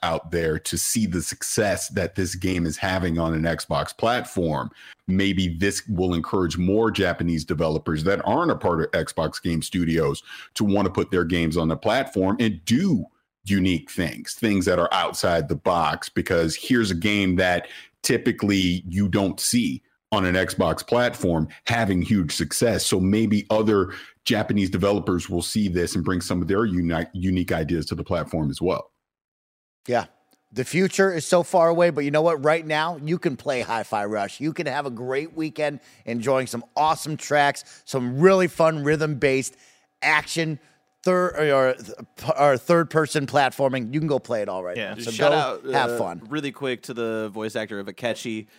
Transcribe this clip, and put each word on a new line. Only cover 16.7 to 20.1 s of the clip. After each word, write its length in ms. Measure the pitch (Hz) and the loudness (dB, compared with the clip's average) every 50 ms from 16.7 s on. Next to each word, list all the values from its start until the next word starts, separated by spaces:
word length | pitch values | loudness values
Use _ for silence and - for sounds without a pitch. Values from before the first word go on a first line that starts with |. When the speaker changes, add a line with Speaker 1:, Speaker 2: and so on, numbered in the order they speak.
| 131 120 113 98 | 2 2 2 0
Speaker 1:
a 60 | 92 | -2
game 400 | 85 82 107 104 104 98 95 92 | 0 0 0 2 2 2 2 2
that 320 | 92 92 90 90 85 - - - - - - _ _ | 2 2 2 2 0 -2 -6 -14 -20 -20 -20 _ _
typically 840 | - - 135 117 120 123 117 - - 101 101 98 92 90 87 90 - 92 | -2 0 0 2 2 0 0 0 0 2 2 2 2 2 0 0 -4 -4
you 220 | 85 95 101 98 | -2 0 0 2
don't 320 | 87 104 98 95 87 - | 2 2 0 0 -2 -2
see 420 | - - - 123 117 80 65 - - _ _ _ _ _ | -4 0 0 0 0 0 -2 -6 -10 _ _ _ _ _